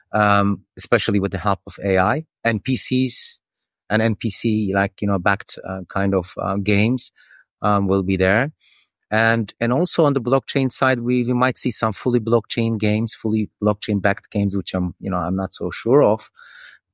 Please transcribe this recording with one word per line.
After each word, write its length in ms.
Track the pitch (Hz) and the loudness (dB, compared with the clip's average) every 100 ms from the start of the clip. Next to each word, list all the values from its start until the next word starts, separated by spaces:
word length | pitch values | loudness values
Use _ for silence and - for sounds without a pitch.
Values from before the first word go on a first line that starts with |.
| _ | _
um, 500 | 107 104 101 101 98 _ - | 0 4 4 2 0 _ -10
especially 420 | - 117 - 104 | 0 0 2 0
with 120 | 92 | 0
the 80 | 92 | -2
help 220 | 98 98 - | -2 -2 -4
of 140 | - | -8
A 140 | 101 95 | 0 2
I. 280 | 95 135 160 _ | 2 0 -4 _
N 160 | 117 110 | -2 -2
P 180 | - 131 | -2 -2
Cs 640 | - 127 127 - - - _ _ _ _ - | 0 0 0 -2 -6 -10 _ _ _ _ -4
and 140 | 110 | 0
N 100 | 113 | 0
P 160 | 107 113 | 0 -4
C, 420 | - 120 107 101 98 | -2 -2 0 0 0
like, 260 | 98 - | -2 -2
you 60 | 104 | -2
know, 100 | 98 | 0
backed, 400 | 92 98 - - 90 | 0 -2 -4 -12 -10
uh, 140 | 95 90 | -10 -8
kind 240 | 101 98 | -2 0
of, 220 | 95 90 - | 0 -2 -6
uh, 200 | 98 101 | -4 -2
games, 540 | 95 101 110 127 - _ _ - _ _ | 2 2 4 0 -4 _ _ -20 _ _
um, 240 | 104 101 98 | 0 0 2
will 160 | 98 | 0
be 140 | 92 95 | 0 2
there. 340 | 92 104 143 - _ _ _ _ - | 2 2 0 -6 _ _ _ _ -4
And, 440 | 107 113 117 101 - | 0 2 0 -2 -4
and 100 | 117 | -2
also 320 | 127 175 - | 0 0 2
on 120 | 151 135 | 2 2
the 60 | |
blockchain 480 | 117 135 - 139 131 | 0 0 0 -2 -2
side, 300 | - 131 127 | 0 0 0
we, 240 | 120 127 | 0 0
we 80 | 120 | 2
might 260 | 123 127 - | 2 0 0
see 140 | 131 | -4
some 220 | - 113 | -2 -2
fully 260 | 107 131 120 | -2 0 0
blockchain 580 | 110 117 - - 113 110 | 2 0 0 -2 -2 0
games, 380 | 107 107 117 - | 2 2 0 -4
fully 340 | 110 110 104 - | -2 -2 -2 -2
blockchain 380 | 104 104 - 101 | -2 -2 -2 0
backed 280 | 98 101 - | 0 -2 -4
games, 240 | 104 101 98 | -2 0 -2
which 160 | - | -4
I'm, 220 | 95 90 - | -2 -4 -4
you 100 | 104 | -6
know, 60 | 92 | -4
I'm 220 | 82 95 | -2 -2
not 160 | 95 | -4
so 180 | - 90 | -6 -8
sure 320 | - 113 139 | -6 2 4
of, 260 | 120 110 - _ - - - - _ | 4 2 -4 _ -20 -20 -20 -20 _